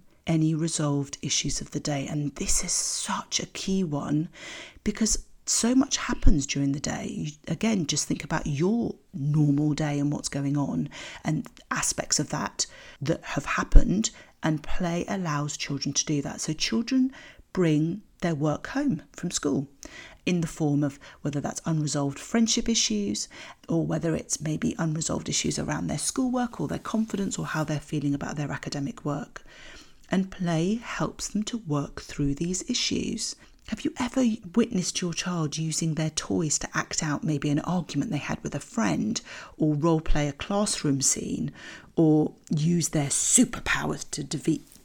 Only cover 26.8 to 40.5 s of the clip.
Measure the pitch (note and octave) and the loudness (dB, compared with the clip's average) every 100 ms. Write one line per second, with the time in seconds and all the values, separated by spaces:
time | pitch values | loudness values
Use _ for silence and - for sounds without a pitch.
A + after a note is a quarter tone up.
26.8 | - A3 A3 G3+ G3 - D#3 D#3 D#3 D3 | -2 -2 -2 -2 -4 -4 -4 -2 -2 -4
27.8 | - D3+ C#3+ C#3 - D3 D3 C#3+ - C#3+ | -4 -2 0 -2 -4 -4 -4 -6 -6 -6
28.8 | C#3 - D3 D3+ - - - - - - | -6 -6 -6 -6 -8 -14 -20 -20 -20 -20
29.8 | - - - F#3 F#3+ - F3 D#3+ F3 A3+ | -20 -20 -2 0 0 -2 -2 0 0 -2
30.8 | - - D#3 - - G#3 - A#3 D3+ C#3+ | -4 -4 -4 -4 -6 -4 -4 -6 -2 -2
31.8 | C#3+ - - - C#3+ C#3 E3+ F#3 - B3 | -2 -8 -10 -2 -2 0 -2 -4 -4 -2
32.8 | - - - G#3+ - - - - - - | -2 -2 -2 -4 -6 -8 -16 -20 -10 -6
33.8 | - - B3 C4 B3 A3 F3 A3+ A3+ F#3 | -4 -4 -2 2 2 0 0 2 2 0
34.8 | E3+ - F3 D#3+ F#3 F3 D3+ - D#3+ D3+ | -2 -2 -4 -4 -2 -2 -2 -2 -2 -2
35.8 | E3 D#3 D#3 - - F#3+ D#3 - - D#3 | 0 0 -2 -2 -2 0 0 -2 -2 -4
36.8 | - - D#3 C#3+ D#3+ D3 D3+ C#3+ - F3+ | -4 -4 -2 -2 0 0 2 0 0 -2
37.8 | D3 D3 G#3+ D3 - - - - - - | -2 -2 -2 -2 -4 -6 -6 -8 -6 -2
38.8 | G#3+ - G#3+ A3+ - - - - D#3 D3 | 0 0 0 -4 -6 -14 -16 0 2 4
39.8 | E3 D#3+ D#3 D#3 D3 C#3+ - | 4 4 4 4 4 -2 -2